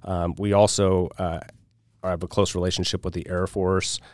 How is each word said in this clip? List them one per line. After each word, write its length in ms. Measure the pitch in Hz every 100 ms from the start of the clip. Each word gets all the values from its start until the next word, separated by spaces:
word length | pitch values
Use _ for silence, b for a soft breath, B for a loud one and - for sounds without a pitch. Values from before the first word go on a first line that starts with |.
| 95
Um, 300 | 87 87 -
we 160 | 101
also, 560 | 101 107 - 95 92 87 -
uh, 240 | 90 82 - - _ _ _ _
I 60 | 95
have 140 | 87
a 40 | 90
close 280 | - 95 92
relationship 500 | 90 92 90 92 92
with 80 |
the 160 | 87 -
Air 160 | 90 92
Force, 540 | 101 92 95 - - B